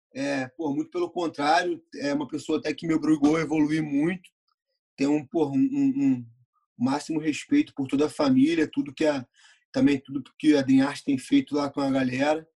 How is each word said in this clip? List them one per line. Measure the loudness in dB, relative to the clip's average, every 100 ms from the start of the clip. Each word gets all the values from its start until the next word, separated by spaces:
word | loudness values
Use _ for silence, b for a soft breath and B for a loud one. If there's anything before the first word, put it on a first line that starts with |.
| _
É, | -8 -4 -4 -6
pô, | -6 -4
muito | -4 -4
pelo | -4 -4
contrário, | -4 -6 -2 2 2 0 -6 _ -8
é | -4
uma | -4 -4
pessoa | -8 -4 -4
até | -4
que | -6 -2
me | 0
obrigou | 2 2 4 2
a |
evoluir | 0 0 0 0
muito. | -2 0 -2 -4 -10 _ _ _ _ _ _ -4
Tem | 0
um, | 0 -2
pô, | -2 0
um, | 2
um, | 0 2 0 2
um | 2 0 -4 _ _ _ _ -4
máximo | -4 -2 -4 -4
respeito | -2 -4 0 0 0 -4
por | -4
toda | 0 0
a |
família, | 0 2 4 4 2 0
tudo | -2 -6
que | -2 0
a, | 0 -6 b b b b
também | 0 2 2
tudo | -4 -10 -10 -2
que | 2 4
a |
Dream | 4 4 4
Art | -2
tem | -4 -4
feito | 0 0 0
lá | -2 -4
com | -2
a | -2
galera. | 0 0 0 0 -2 -6